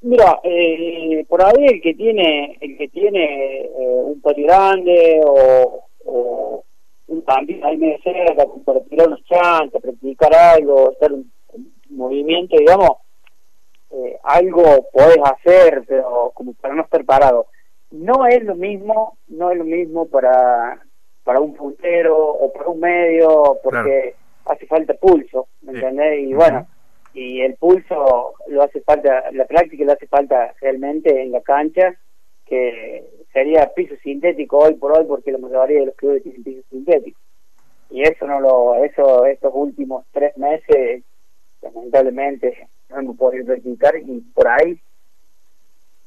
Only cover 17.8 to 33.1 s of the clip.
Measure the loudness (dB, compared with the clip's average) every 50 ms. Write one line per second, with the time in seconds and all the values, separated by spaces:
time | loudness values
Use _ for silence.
17.8 | -20 -20 -20 -14 -4 -2 0 2 4 4 2 2 0 -2 -8 -8 -8 -8 -10 -10
18.8 | -6 -4 -2 -2 -2 -6 -8 -20 -20 -20 -12 -6 -4 -4 -4 -4 -4 -6 -4 -6
19.8 | -6 -6 -6 -8 -8 -2 -2 0 2 2 4 4 4 2 2 0 -2 -6 -10 -14
20.8 | -18 -20 -20 -20 -20 -20 -20 -14 -6 -2 0 0 0 -2 -6 -12 -14 -14 -14 -10
21.8 | -6 -4 -2 0 0 2 2 0 0 -2 -2 -2 -4 -4 -4 -6 -8 -8 -8 -4
22.8 | -4 -2 -2 0 0 0 2 2 4 4 4 4 4 2 2 0 -4 -4 -4 -2
23.8 | -2 -2 -2 -2 -2 -4 -10 -16 -20 -20 -20 -20 -8 -8 -8 -8 -6 -2 -2 -2
24.8 | -2 -2 -6 0 2 2 2 2 0 -4 -8 -8 -8 -8 -16 -20 -20 -16 -12 -8
25.8 | -8 -8 -4 -2 -2 -2 -2 -2 -6 -6 0 2 4 4 2 0 -10 -12 -20 -20
26.8 | -20 -20 -20 -20 -20 -20 -20 -18 -16 -14 -8 -6 -6 -6 -6 -2 2 2 2 2
27.8 | 0 -6 -8 -2 0 0 0 0 -2 -8 -14 -16 -16 -8 -2 -2 -2 -2 -2 -10
28.8 | -2 -2 -2 0 0 0 0 0 -4 -6 -6 -6 -6 0 0 0 0 0 -4 -6
29.8 | -2 -2 -2 -2 -4 -4 -2 -2 -2 0 -2 -2 -2 -4 -8 -8 -6 -6 -6 -6
30.8 | -8 -8 -10 -4 -2 -2 -2 -2 -2 -6 -8 -8 -4 -2 -2 -2 -2 -4 -2 0
31.8 | 0 0 -2 -6 -20 -20 -20 -20 -20 -20 -20 -20 -16 -8 -6 -4 -4 -4 -6 -10
32.8 | -16 -16 -16 -18 -18 -20